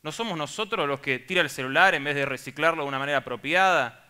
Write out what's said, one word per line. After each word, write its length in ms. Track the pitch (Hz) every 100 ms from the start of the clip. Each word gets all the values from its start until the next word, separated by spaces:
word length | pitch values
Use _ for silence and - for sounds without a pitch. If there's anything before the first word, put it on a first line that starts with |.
¿No 80 | 156
somos 260 | 156 233 170
nosotros 500 | 143 - 208 214 147
los 120 | 139
que 180 | 143 127
tira 240 | - 180
el 80 | 151
celular 460 | - 131 139 190 160
en 80 |
vez 100 | 143
de 140 | 143 135
reciclarlo 560 | 127 - 131 160 165
de 60 | 139
una 100 | 135
manera 180 | 139 143
apropiada? 880 | 127 120 139 175 190 170 120 - _